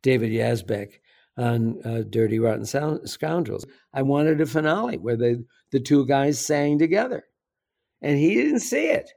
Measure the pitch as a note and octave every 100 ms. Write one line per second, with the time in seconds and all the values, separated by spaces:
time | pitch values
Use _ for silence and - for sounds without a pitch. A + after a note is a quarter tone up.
0 | C3+ B2+ A2+ A2+ A2+ A#2 F2+ G#2 G2+ _
1 | _ _ _ - A#2+ A#2 A2+ A2 A2+ A#2
2 | G#2+ A2+ A2 A2 A2+ A2 A2 C#3 D3+ D3+
3 | G#2+ - D#3 E3+ C3+ G2 - - _ C3+
4 | C3+ C#3+ D3+ D#3 D3+ D3+ D#3 F3+ A#3+ -
5 | A2 A2+ A#2+ A#2+ A#2+ _ _ C3+ - D3
6 | C3 C#3 C#3 C#3+ - D3 D3 D3 D#3+ F#3+
7 | B3+ B3+ - _ _ _ _ _ _ _
8 | C#3+ C#3+ D#3+ G#3+ D4 C4 - C4+ D#4+ -
9 | -